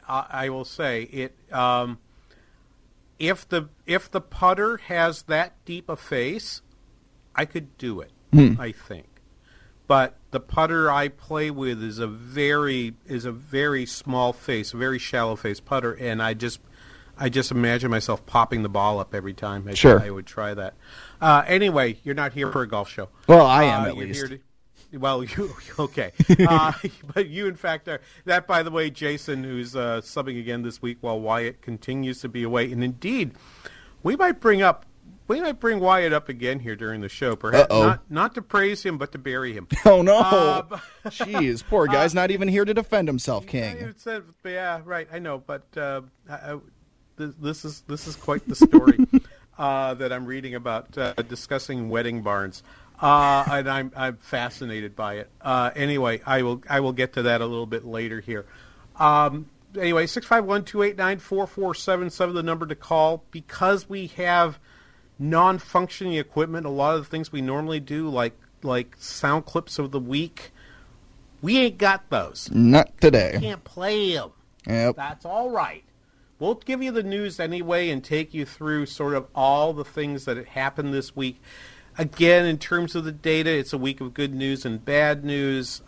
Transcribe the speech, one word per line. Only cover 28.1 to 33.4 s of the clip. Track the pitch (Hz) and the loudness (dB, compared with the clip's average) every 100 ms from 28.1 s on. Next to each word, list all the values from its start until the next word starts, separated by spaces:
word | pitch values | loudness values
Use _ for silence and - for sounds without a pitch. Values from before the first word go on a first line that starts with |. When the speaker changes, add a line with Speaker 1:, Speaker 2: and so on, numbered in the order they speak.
| - | -10
Speaker 1:
That, | 180 180 - | -2 0 2
by | 175 | 0
the | 165 | 0
way, | 160 156 | -2 -4
Jason, | 127 147 147 - 135 | -4 -6 -4 -6 -8
who's, | 131 123 123 131 | -6 -8 -6 -4
uh, | 120 113 | -4 -4
subbing | - - 135 120 | -6 -8 -6 -6
again | 117 120 | -6 -6
this | 117 113 | -8 -8
week | 120 120 | -10 -6
while | 120 110 | -6 -4
Wyatt | 110 113 117 120 | 0 -2 -2 -8
continues | - 110 - 131 131 127 | -12 -12 -8 -6 -6 -6
to | 127 | -8
be | 120 | -6
away. | 117 120 120 | -2 0 -2
And | 120 | -2
indeed, | 123 123 185 254 147 - | -4 -4 -4 -4 -4 -8